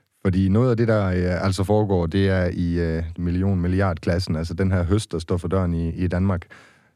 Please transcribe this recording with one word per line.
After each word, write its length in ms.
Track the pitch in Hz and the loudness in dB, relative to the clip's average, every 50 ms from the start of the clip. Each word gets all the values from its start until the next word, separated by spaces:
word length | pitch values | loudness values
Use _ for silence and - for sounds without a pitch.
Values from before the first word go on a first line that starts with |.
| _ _ _ _ | _ _ _ _
Fordi 280 | - 98 87 95 95 95 | -2 0 2 2 2 4
noget 220 | 95 110 123 127 | 4 4 4 4
af 60 | 120 107 | 2 2
det, 100 | 120 113 | 2 2
der, 180 | 110 107 101 | 2 2 2
øh, 400 | 92 90 90 90 90 90 82 76 | 0 0 0 0 0 0 0 0
altså 180 | 98 92 98 95 | 0 0 0 0
foregår, 420 | 90 104 107 107 98 101 87 85 | 2 2 2 2 2 0 0 0
det 240 | 82 82 98 98 98 | 0 2 2 2 2
er 160 | 95 92 90 87 - | 2 2 0 0 -2
i, 260 | - 87 85 85 85 | -2 -2 -2 0 0
øh, 240 | 85 82 80 82 82 82 85 - | -2 -2 -2 -2 -4 -6 -6 -6
million-milliard-klassen, 1160 | 87 87 85 90 95 98 98 90 87 87 92 95 101 95 85 80 - 92 87 87 92 - 85 | -4 -2 -2 0 0 0 0 0 0 0 0 0 0 0 -2 -2 -2 -2 -2 -2 -2 -2 -4
altså 180 | 78 82 87 87 | -4 -4 -4 -2
den 180 | 85 95 95 | -2 0 0
her 120 | 95 90 85 | 2 0 0
høst, 280 | 82 101 107 - - | 2 0 -2 -2 -4
der 80 | - 80 | -6 -8
står 180 | 82 - 92 85 | -4 -4 -4 -4
for 100 | - 85 | -2 -2
døren 260 | 87 95 92 87 85 | -2 0 0 0 -2
i, 160 | 82 85 82 | -2 -2 -4
i 180 | 80 82 92 87 | -4 -2 -2 -2
Danmark. 380 | 90 90 92 98 92 87 - - - - - - _ _ _ _ _ | 0 0 0 0 -2 -2 -6 -10 -20 -20 -20 -20 _ _ _ _ _